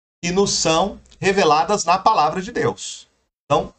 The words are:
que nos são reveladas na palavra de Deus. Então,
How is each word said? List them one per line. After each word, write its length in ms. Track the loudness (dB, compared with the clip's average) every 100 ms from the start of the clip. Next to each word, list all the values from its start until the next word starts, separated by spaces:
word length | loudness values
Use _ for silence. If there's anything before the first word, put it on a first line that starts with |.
| _ -10
que 80 | -4
nos 200 | 0 0
são 480 | 0 0 0 0 -6 _ -4
reveladas 680 | -2 2 2 2 2 -2 0
na 120 | 2
palavra 440 | 2 2 2 -2
de 100 | -8
Deus. 560 | -4 -4 -6 -14 -16 -20 _ _ _ -2
Então, 280 | -2 -2